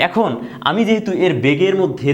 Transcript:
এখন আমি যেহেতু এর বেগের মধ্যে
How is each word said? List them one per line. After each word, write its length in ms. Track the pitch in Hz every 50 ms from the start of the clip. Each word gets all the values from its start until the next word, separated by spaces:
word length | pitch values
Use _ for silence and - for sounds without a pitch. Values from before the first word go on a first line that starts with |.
| 156 175
এখন 220 | 175 220 226 170 117 113 - - - - - 139
আমি 100 | 156 208 233 202
যেহেতু 220 | 220 214 - 202 185 170 180
এর 80 | 185 156 120 113
বেগের 300 | 135 147 147 185 196 190 190 185
মধ্যে 280 | 147 127 - 123 139